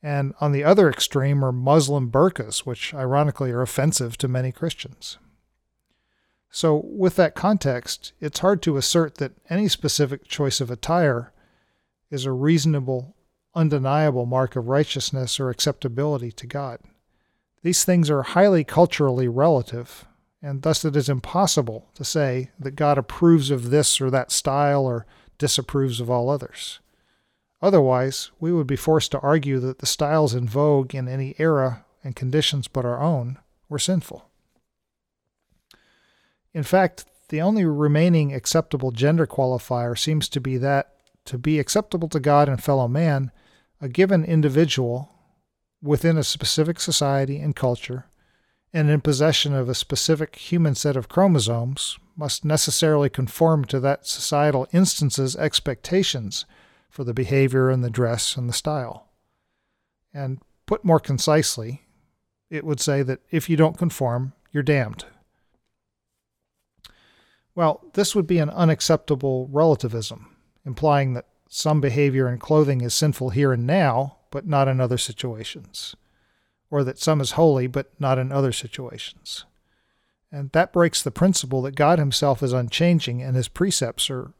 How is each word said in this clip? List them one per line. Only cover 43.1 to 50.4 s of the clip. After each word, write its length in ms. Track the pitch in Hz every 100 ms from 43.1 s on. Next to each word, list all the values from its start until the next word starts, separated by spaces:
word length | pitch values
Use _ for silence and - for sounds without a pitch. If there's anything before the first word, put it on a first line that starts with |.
| 139 131 - _ _ _ -
a 80 | 139
given 360 | 123 190 190
individual 840 | 165 160 151 135 160 - 120 123 143 _ _ _ _ _ _ _
within 340 | 143 147 165 160
a 60 |
specific 560 | 139 156 - - 156 165
society 600 | - 156 143 139 135 143
and 180 | 147 139
culture, 500 | 131 120 - 127 - _ _ _ _ _ _
and 180 | 165 147
in 100 | 151
possession 540 | 156 135 151 147 147
of 140 | 139 123
a 60 |
specific 600 | 120 - 135 - 156 156
human 380 | -